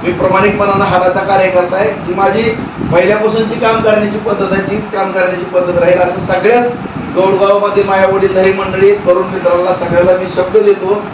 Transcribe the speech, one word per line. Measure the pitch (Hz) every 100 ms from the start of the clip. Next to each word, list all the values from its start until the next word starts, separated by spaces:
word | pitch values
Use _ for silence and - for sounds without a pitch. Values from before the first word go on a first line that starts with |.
मी | 175
प्रामाणिकपणानं | 175 185 185 202 202 202 196 202
हाडाचा | 185 180 190
कार्यकर्ता | 196 196 190 180 175 185
आहे. | 214
जी | 190 160
माझी | 185 196 208 226 220 - - -
पहिल्यापासूनची | 175 190 214 214 220 214 233
काम | 226 226
करण्याची | 220 214 208 -
पद्धत | 220 196 190
आहे, | 196
तीच | 190 208 208
काम | 202 190
करण्याची | 190 185 180
पद्धत | - 180 180 175
राहील, | 175 180
असं | 180 185 -
सगळ्याच | 185 190 240 240 240 - - - -
गौडगावमध्ये | 190 190 196 202 202 202
माझ्या | 190 190 190
वडीलधारी | 190 190 185 190
मंडळी, | 190 190 190 196
तरुण | 208 - 180 185
मित्रांना | 190 175 175 185
सगळ्यांना | 180 175 170 180
मी | 185 185 -
शब्द | 185 202
देतो. | 202 190 185 208 202